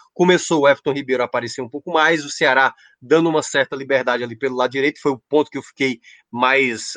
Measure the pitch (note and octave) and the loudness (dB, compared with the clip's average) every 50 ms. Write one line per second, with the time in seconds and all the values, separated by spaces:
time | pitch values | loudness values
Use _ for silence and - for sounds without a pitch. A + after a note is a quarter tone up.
0 | - _ _ - - F3+ F3+ E3 - - E3+ D#3 C#3 C#3 C#3 - _ D3+ C3+ C#3+ | -20 _ _ 2 4 4 4 4 2 0 0 2 4 4 4 2 _ -4 -4 -4
1 | D3 B2+ B2+ B2 B2 A#2+ - B2 A#2 A#2+ - - B2+ A2+ - C#3+ - F3+ E3+ D#3+ | -4 -2 -2 -2 -2 -2 -4 -4 -6 -6 -8 -10 -10 -10 -12 -12 -8 -2 0 2
2 | D3+ D#3+ F3 D#3 C#3+ - - - D#3+ C#3 B2+ C3+ C3+ B2 - _ _ _ _ _ | 2 2 2 0 -4 -8 -6 -2 0 2 2 4 2 2 0 _ _ _ _ _
3 | C3 A#2+ D3+ D#3+ E3 E3 D#3 D3+ C3+ - - C#3 C3 - D3 C3+ C#3 C3 C#3+ B2+ | -2 2 2 2 4 2 0 0 -2 -2 -2 -2 -2 -2 -4 -8 -4 -2 -2 0
4 | B2+ B2 B2 A#2+ B2 A#2+ A#2 A2+ C#3 C3 B2+ B2 B2+ B2+ B2 C3+ C3+ D3 C#3+ - | 0 0 -2 -2 -4 -6 -8 -6 -6 -4 -2 -2 -2 -2 -2 -2 -2 -2 -4 -4
5 | - D3 C3+ B2 - _ C#3+ D3+ D3 - - C#3 - - - - C#3 C3 A#2+ A#2 | -4 -4 -4 -4 -4 _ 0 0 0 0 -4 -12 -12 -12 -6 -4 -4 -2 -4 -6
6 | _ - - - _ _ - A#2+ B2 C3 C3 C#3 C3+ B2 A2+ G#2+ - - - | _ -18 -20 -20 _ _ -4 -2 0 2 4 2 2 0 -2 -4 -8 -12 -14